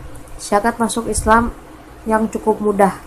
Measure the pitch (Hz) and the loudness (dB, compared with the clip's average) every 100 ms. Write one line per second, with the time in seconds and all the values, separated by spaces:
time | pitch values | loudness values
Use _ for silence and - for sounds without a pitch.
0 | - - - - - 202 233 233 220 233 | -16 -16 -16 -12 -2 0 2 0 -2 -2
1 | 226 214 220 226 233 - - - - - | -4 -2 4 4 2 -4 -14 -20 -20 -10
2 | 220 220 220 208 220 208 208 202 190 - | -2 0 0 -2 -2 0 0 2 2 0